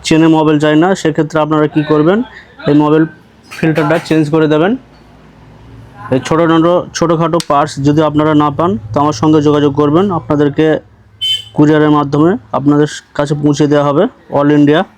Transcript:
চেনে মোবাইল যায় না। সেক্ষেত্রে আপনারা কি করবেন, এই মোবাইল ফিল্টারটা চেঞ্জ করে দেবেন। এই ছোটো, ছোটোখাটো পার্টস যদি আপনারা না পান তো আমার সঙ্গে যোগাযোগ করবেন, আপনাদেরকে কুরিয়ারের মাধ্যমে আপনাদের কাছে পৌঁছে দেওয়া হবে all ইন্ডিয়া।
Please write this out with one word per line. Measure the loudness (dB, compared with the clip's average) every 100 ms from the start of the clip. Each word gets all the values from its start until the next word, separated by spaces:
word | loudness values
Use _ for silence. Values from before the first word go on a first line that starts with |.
| 0
চেনে | 2 4 4
মোবাইল | 2 2
যায় | 2 2
না। | 2 0
সেক্ষেত্রে | -2 -2 -2 -2 -2
আপনারা | 0 0
কি | -2 0
করবেন, | 0 2 0 -4 -14 -20 -8 0
এই | 2
মোবাইল | 2 2 0 -6 -20 _ -20 -6
ফিল্টারটা | -2 -2 0 -2 0
চেঞ্জ | -2 0
করে | 0 0
দেবেন। | 0 0 -2 -8 -20 -20 -20 -20 -20 -20 -20 -20 -20 -20 -20 -6
এই | -6 -2
ছোটো, | 0 2 2 2 0 -4 -4
ছোটোখাটো | -2 0 0 -2 0
পার্টস | -2 -2 -2 0
যদি | 0 0
আপনারা | 0 0 2
না | 0 -2
পান | -4 -4 -6
তো | -2
আমার | -2 0
সঙ্গে | 0 2 2
যোগাযোগ | 0 0 -2
করবেন, | 0 0 0 -4
আপনাদেরকে | -4 -2 0 0 -2 -2 -6 _ _ _ -6 -6 -6 0
কুরিয়ারের | 2 2 2 0
মাধ্যমে | 0 0 0 0 -6 -4
আপনাদের | 0 0 0 -4 _ -6
কাছে | -4 -2
পৌঁছে | -2 0 2
দেওয়া | 2 0
হবে | 0 -2 -4 _ -2
all | 2 2
ইন্ডিয়া। | 4 2 -2